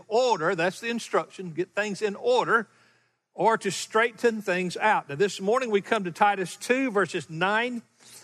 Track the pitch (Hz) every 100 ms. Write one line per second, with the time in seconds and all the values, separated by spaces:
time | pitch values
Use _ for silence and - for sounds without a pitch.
0 | - 214 254 196 160 185 175 - 233 233
1 | - 180 156 - 185 151 180 - 214 185
2 | 208 196 240 247 160 220 208 _ _ _
3 | _ _ _ - 196 226 202 - - 220
4 | 233 220 240 220 202 175 180 - 214 185
5 | - 143 196 - 196 247 247 202 - 226
6 | 180 156 208 202 175 - - 254 269 202
7 | 175 180 - 160 185 214 240 240 - _
8 | - -